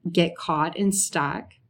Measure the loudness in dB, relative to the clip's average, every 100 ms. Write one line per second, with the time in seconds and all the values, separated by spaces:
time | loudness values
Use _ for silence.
0 | 0 2 2 0 -2 0 0 0 0 0
1 | 0 0 -2 -4 -10 _